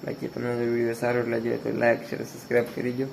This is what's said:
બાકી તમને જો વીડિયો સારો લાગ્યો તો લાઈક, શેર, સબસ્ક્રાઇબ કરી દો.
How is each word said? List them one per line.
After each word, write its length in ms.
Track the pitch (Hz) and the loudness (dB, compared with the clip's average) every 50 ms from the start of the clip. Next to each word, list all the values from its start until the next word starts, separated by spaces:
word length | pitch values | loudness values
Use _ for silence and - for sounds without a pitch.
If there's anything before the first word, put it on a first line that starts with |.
| - | -4
બાકી 240 | 127 120 117 120 120 | -6 -6 -4 -6 -6
તમને 360 | - 120 120 120 120 120 120 | -6 -4 -2 -2 0 0 2
જો 80 | 117 | 2
વીડિયો 220 | 117 117 117 117 117 | 2 2 2 2 0
સારો 280 | 117 120 120 123 123 | 0 0 2 2 2
લાગ્યો 340 | 120 120 117 117 113 120 117 | 2 2 0 0 0 0 -2
તો 220 | - - 120 113 - | 0 0 -2 0 4
લાઈક, 200 | 117 117 117 117 - - | 4 4 4 4 0 -6
શેર, 120 | - - | -6 -6
સબસ્ક્રાઇબ 420 | 113 - - - - - 120 120 117 - - | -6 -8 -10 -14 -6 2 2 2 2 2 -4
કરી 180 | 139 120 123 | -4 -4 -2
દો. 140 | 123 127 135 135 | -2 -2 -4 -4